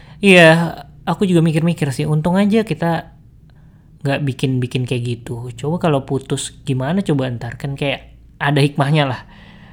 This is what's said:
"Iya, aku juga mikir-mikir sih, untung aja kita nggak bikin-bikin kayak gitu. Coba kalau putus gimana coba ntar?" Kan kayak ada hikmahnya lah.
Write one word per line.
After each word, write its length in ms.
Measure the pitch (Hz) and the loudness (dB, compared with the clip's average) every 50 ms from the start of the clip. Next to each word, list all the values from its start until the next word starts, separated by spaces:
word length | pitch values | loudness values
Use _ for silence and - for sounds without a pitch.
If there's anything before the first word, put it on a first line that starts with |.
| - - - - | -20 -20 -8 0
"Iya, 640 | - 196 185 180 165 160 160 165 170 160 - - - - - - - 190 | 4 6 8 10 10 8 8 6 2 -2 -6 -10 -14 -20 -20 -10 -6 -6
aku 160 | 170 - 208 | -2 0 0
juga 160 | 180 180 165 | 2 2 2
mikir-mikir 480 | 160 170 151 160 156 175 165 - - 143 123 | 2 2 2 2 0 0 0 -2 -2 -4 -2
sih, 80 | - 151 | -2 -2
untung 320 | 156 151 156 151 175 175 | -2 -2 0 0 0 0
aja 320 | 196 208 202 214 226 214 - | 2 2 2 2 0 0 -2
kita 480 | 156 - 175 170 160 160 - - - - - - - - - - - - - - - - - - - - - | -4 -2 -2 -2 -2 -4 -6 -10 -18 -20 -20 -20 -20 -20 -20 -20 -20 -20 -20 -20 -20 -20 -20 -20 -14 -8 -4
nggak 160 | 139 139 135 147 135 | -2 -2 -2 -2 -4
bikin-bikin 560 | 127 - - 131 131 127 127 123 - 127 127 | -4 -2 -2 -2 -2 -2 -2 -2 -4 -4 -4
kayak 200 | - 135 120 120 123 | -4 -4 -4 -4 -6
gitu. 420 | 120 - - - 120 117 123 123 117 | -8 -8 -10 -12 -12 -12 -12 -14 -12
Coba 320 | - - 147 170 170 - 170 | -8 -6 -4 -4 -2 0 0
kalau 160 | 143 135 131 | 0 0 -2
putus 480 | - 139 131 - - 143 131 - - - - - - | -4 -4 -6 -4 -4 -6 -6 -6 -10 -14 -10 -6 -4
gimana 320 | 131 127 127 139 180 202 | -4 -2 -2 -2 -2 -2
coba 320 | 196 - 151 135 131 123 | -2 0 -2 -2 -2 -4
ntar?" 240 | 120 113 - 120 - | -6 -8 -10 -12 -10
Kan 240 | - - 139 139 - | -10 -10 -10 -6 -6
kayak 400 | 151 139 127 - - - - - - - - - | -4 -4 -4 -6 -10 -16 -20 -20 -20 -20 -10 -4
ada 240 | 147 143 147 139 | -2 0 2 2
hikmahnya 480 | 143 143 - 156 139 143 151 151 143 135 | 2 2 0 -2 0 0 2 2 0 0
lah. 120 | 120 - - - - - - - - - - - | -2 -6 -10 -16 -20 -20 -20 -20 -20 -20 -20 -20